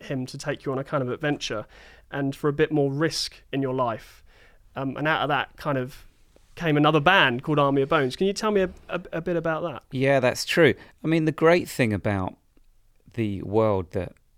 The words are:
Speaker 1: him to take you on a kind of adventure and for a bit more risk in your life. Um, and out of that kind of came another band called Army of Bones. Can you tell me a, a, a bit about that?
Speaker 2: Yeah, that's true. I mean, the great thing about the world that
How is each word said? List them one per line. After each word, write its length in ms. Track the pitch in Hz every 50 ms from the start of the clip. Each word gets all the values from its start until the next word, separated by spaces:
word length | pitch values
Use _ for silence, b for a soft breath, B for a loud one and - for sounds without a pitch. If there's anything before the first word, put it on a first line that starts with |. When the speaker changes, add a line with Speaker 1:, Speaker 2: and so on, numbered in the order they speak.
Speaker 1:
him 240 | - - 151 131 127
to 120 | 127 - 143
take 280 | - 151 143 - -
you 60 | 143 135
on 40 | 131
a 40 | 135
kind 180 | - - 147
of 80 | 131 123
adventure 560 | 123 - - 147 147 - - - 123 107 113 B B B B B B B B B
and 240 | - 139 143 139 135
for 140 | - - 151
a 40 | 143
bit 180 | 147 156 151 151
more 180 | 151 139 139
risk 500 | 135 139 160 156 147 - - - - - - _ -
in 80 | 139
your 120 | 139 131 127
life. 500 | 131 127 117 - 131 - - - - _ b b b b b b b b _ -
Um, 220 | 127 135 135 127 -
and 100 | 147 151
out 140 | 160 120
of 80 | 117 139
that 260 | 147 131 113 - -
kind 220 | - - - 165 135
of 280 | 127 127 - - - - _ _ _ _ _ _ _ _ -
came 200 | - 175 165 147
another 240 | 147 147 151 156 156
band 440 | 143 175 185 196 165 135 120 123 -
called 160 | - 151 147
Army 220 | 143 139 139 139 135
of 60 | 139
Bones. 260 | 170 156 139 127 127 -
Can 100 | 190 196
you 60 | 202
tell 180 | 202 - 220
me 100 | 214 202
a, 80 | 190 180 185 - - -
a, 120 | 190 180 185 - -
a 80 | 170
bit 160 | 165 - 175 170
about 260 | 160 170 160 156 165
that? 200 | 170 139 107 - _
Speaker 2:
Yeah, 280 | - 127 131 135 139 135
that's 240 | 123 127 - - -
true. 300 | - - - 170 143 - B B B B B -
I 40 | 151
mean, 160 | 160 165 156
the 60 | 156
great 380 | 147 - 160 160 170 180 - -
thing 240 | - - 135 113 107
about 420 | 98 - 110 104 98 92 - - _ _ _ _ _ _ _ _ _ _ _ _ _ _ - -
the 280 | - 117 107 101 92 -
world 480 | - 98 107 113 110 104 95 92 82
that 200 | - 101 87 - - _ _ _ _